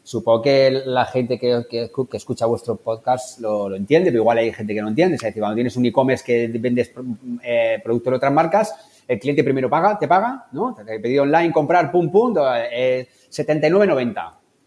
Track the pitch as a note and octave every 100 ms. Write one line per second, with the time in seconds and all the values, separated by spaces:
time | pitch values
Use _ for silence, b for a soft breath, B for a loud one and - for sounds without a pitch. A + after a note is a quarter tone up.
0 | - A2+ A#2 A2+ C#3 C3+ C3+ C3 C3 B2+
1 | A#2+ C3 A#2+ B2 B2 A#2+ A#2 A#2 A2+ -
2 | B2+ G#2+ - A#2 A2+ A2+ - G#2+ A#2 A2
3 | - C3 - - A2 G#2 G2 F#2+ G2+ D#3
4 | F#3 A#2+ A2 A#2 A2+ A2 G#2+ G#2+ G#2+ A2
5 | F3+ C3+ A2+ G#2+ G#2 G#2+ A#2+ B2 A#2+ C3+
6 | C3 A#2+ - A#2+ A#2 A#2 B2 B2 B2 B2+
7 | B2+ G#2+ B2+ A#2+ B2 A#2 A2+ G#2+ A2 A#2
8 | B2+ B2+ C#3 D3 E3+ G3 A3 - _ _
9 | - B2 C#3 C#3+ C#3 C3+ B2+ D3+ G3 G#3
10 | C#3+ F#3 A#3 C4 - C#3 B3 D#3+ G#2+ A2
11 | A#2+ C#3 C#3+ D#3+ E3+ D#3 C#3+ F3 D#3 F3+
12 | D#3+ G3 B3 F3+ C3+ A#2+ A#2 A#2 B2+ B2+
13 | B2 b b - D3 D3+ D3+ F#3+ G3+ C#3
14 | A#2 F#2+ E2+ - _ _